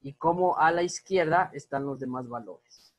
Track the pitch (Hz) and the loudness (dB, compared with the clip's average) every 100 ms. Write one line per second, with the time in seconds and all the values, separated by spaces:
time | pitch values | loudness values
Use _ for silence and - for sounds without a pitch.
0 | 135 139 165 180 180 - 160 170 180 - | -14 -2 0 2 2 4 2 2 -2 -4
1 | - 190 160 170 180 143 - 139 139 135 | -2 2 4 2 0 -6 -6 -6 -4 -6
2 | 131 127 123 120 104 90 _ - _ | -6 -6 -8 -10 -10 -18 _ -20 _